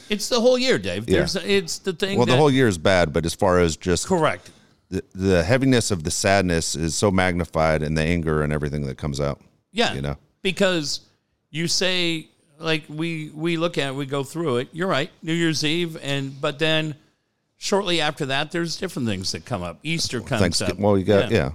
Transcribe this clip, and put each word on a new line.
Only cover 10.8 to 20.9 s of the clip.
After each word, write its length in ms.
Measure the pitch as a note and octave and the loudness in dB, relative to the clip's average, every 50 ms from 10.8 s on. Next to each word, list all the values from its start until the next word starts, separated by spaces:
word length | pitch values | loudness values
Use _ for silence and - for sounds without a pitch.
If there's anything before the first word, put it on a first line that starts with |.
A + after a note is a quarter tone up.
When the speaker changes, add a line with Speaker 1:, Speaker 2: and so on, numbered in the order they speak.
| D3 C#3 - - - _ _ _ _ _ _ _ _ _ | -2 -4 -6 -8 -10 _ _ _ _ _ _ _ _ _
Speaker 1:
you 180 | - D3+ E3+ E3 | -8 -6 -4 -2
say, 600 | - - F#3+ F3+ F#3 F3+ F3 E3+ E3 D#3+ D3+ _ _ _ _ _ _ D#3 | -2 0 0 0 0 0 0 0 -2 -4 -6 _ _ _ _ _ _ -8
like, 260 | E3 D#3+ D#3+ D#3 D3+ - | -4 -2 -2 -2 -4 -6
we, 400 | D3+ D3+ E3 E3+ E3 D#3+ D#3 D#3 - | -8 -6 -4 -4 -4 -6 -8 -10 -8
we 220 | D3+ D#3 E3+ E3+ | -6 -2 -2 0
look 220 | D#3+ E3 F3 E3 D#3+ | 0 -2 -2 -2 -2
at 100 | C#3+ C#3 | -4 -2
it, 60 | C3 | -4
we 100 | C#3 C#3+ | -6 -6
go 200 | C3 C#3 C#3+ C3+ | -4 -4 -4 -4
through 340 | C3+ - D#3+ E3+ C3 B2 A#2+ | -6 -6 -6 -2 -2 -2 -2
it. 100 | C3 - - | -2 -4 -6
You're 160 | D#3 F3+ G3 | -4 -2 0
right. 220 | D#3+ C3+ D#3 G3 - _ - | 0 0 -2 -4 -8 _ -6
New 100 | D#3+ E3 | -4 -2
Year's 320 | E3+ E3+ D#3+ D#3 - D3+ | 0 0 0 0 0 0
Eve, 320 | D3 D#3 F3 F3 E3 D#3+ D3 B2+ | 0 0 0 -2 -4 -6 -8 -8
and, 360 | C#3 C#3 C#3 C#3 C3+ C#3 C3+ | -6 -4 -4 -4 -6 -8 -6
but 200 | D3 D3+ C#3+ C#3 | -6 -6 -4 -2
then 360 | D#3+ D#3 D#3+ D#3 D#3 D#3 C#3 - _ _ _ _ _ _ _ _ _ _ _ | 0 0 0 0 -2 -4 -8 -10 _ _ _ _ _ _ _ _ _ _ _
shortly 440 | - - - G#3 G3 D#4 C#4 F3 D#3+ | -10 -4 0 0 0 0 0 0 0
after 260 | D3+ D3+ D3+ - D#3 | 0 0 -2 -4 -4
that, 240 | C3 C3+ C#3 D#3 D3 - | -2 -2 -2 -2 -4 -4
there's 240 | E3+ E3+ E3 - | -4 -4 -4 -6
different 320 | - G3+ F3+ - E3 B2 A2 | -6 -8 -8 -6 -4 -2 -2
things 240 | G2 F#2 F#2+ - - | -2 -2 -4 -6 -6
that 120 | F2 - | -8 -8
come 180 | - A#2+ F#2 F2 | -6 -6 -6 -6
up. 160 | F2 E2 - - | -6 -10 -8 -6
Easter 380 | D3+ E3 D#3 - - - A#2 | -6 -4 -4 -4 -4 -4 -6
comes 220 | - - C3 A2 F#2+ | -6 -2 0 0 0
Speaker 2:
Thanksgi-, 280 | F2 D#2 - G#2+ F2+ | 0 0 -2 -2 -4
Speaker 1:
up. 80 | E2+ F2+ | -2 0
Speaker 2:
well, 180 | G2+ G#2 | 2 4